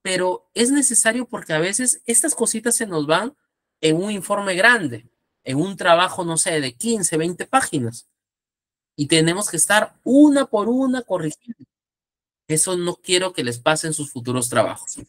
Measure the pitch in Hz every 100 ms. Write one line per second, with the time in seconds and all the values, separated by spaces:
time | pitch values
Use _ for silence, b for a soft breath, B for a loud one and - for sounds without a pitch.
0 | 190 185 185 180 _ - 240 285 262 226
1 | 226 233 240 196 170 156 175 202 247 -
2 | - 233 311 - 220 220 233 226 220 165
3 | 147 165 226 - _ _ _ - 156 160
4 | 202 202 - 202 196 175 220 240 143 117
5 | - _ _ _ - 135 190 185 185 170
6 | 185 190 170 160 190 160 131 - 233 226
7 | 170 160 165 175 - 262 - 151 117 117
8 | - _ _ _ _ _ _ _ _ -
9 | 143 165 165 180 208 160 - 208 - _
10 | - 269 302 277 262 214 208 254 262 254
11 | 240 185 160 - - - 135 _ _ _
12 | _ _ _ _ - 156 185 180 175 165
13 | - 180 185 180 123 120 156 156 160 151
14 | 143 127 120 127 120 127 95 - - -